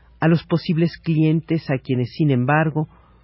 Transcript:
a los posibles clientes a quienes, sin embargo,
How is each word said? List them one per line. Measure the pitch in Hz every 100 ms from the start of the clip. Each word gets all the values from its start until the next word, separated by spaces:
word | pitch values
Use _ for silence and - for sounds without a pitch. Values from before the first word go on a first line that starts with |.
| _ -
a | 160
los | 165
posibles | - 165 - 160 170 -
clientes | - 156 156 160 - 160 -
a | 135
quienes, | - 123 120
sin | - 151
embargo, | 127 127 151 160 147 156 - _ _